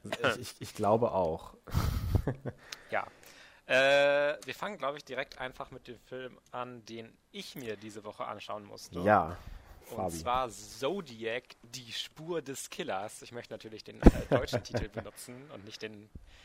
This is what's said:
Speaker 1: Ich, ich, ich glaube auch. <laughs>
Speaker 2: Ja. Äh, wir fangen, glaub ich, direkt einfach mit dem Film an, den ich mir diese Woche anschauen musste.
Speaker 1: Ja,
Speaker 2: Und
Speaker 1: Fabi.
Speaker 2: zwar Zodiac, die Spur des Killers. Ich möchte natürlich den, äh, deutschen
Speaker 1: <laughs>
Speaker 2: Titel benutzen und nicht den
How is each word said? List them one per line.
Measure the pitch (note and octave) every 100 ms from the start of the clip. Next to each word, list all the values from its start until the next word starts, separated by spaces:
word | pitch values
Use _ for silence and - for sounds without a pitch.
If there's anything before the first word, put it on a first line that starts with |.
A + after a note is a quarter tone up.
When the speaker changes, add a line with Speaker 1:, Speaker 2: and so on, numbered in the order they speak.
Speaker 1:
Ich, | G#2 - C#3 G#2+
ich, | - -
ich | -
glaube | - G#2 A2+ A#2
auch. | F#2+ E2+ E2 - - - - - - - -
<laughs> | - - B2+ - - - -
Speaker 2:
Ja. | G2+ - - - - - - -
Äh, | C3 C3+ C#3+ C#3+ C#3+ C#3+ D3+
wir | -
fangen, | - - G#3
glaub | C3+ D3
ich, |
direkt | - B2+ C#3 -
einfach | B2+ - C3+
mit | C3 -
dem | A2+
Film | - B2+ B2+ - _
an, | B2 B2 B2
den | G#2+ A2+ A2+ - _
ich | G3+ F#3 -
mir | A#2+ G#2
diese | G#2+ G#2
Woche | G#2 - B2+
anschauen | G#2 - G#2
musste. | G2+ G#2+ - F2
Speaker 1:
Ja, | F#2+ G#2 D#2+ F#2 - - - - -
Speaker 2:
Und | A#2
Speaker 1:
Fabi. | F#2 E2
Speaker 2:
zwar | C3 B2+ B2+
Zodiac, | G#2 G#2 - C3+ - D#3+ A2+ A2 A#2+ - -
die | A#2 B2 A#2
Spur | A2 - - D#3 E3+
des | C3+ C3 -
Killers. | - D#3 F#2+ G#2+ -
Ich | A2+
möchte | A#2+ -
natürlich | A2+ A2+ G#2+
den, | - A2
äh, | - - -
deutschen | B2 C3+ A#2
Speaker 1:
<laughs> |
Speaker 2:
Titel | - A#2 G#2+
benutzen | A2 G#2 - - B2 D3
und | B2
nicht | G2+ -
den | G#2+ G#2+ G#2+ - - -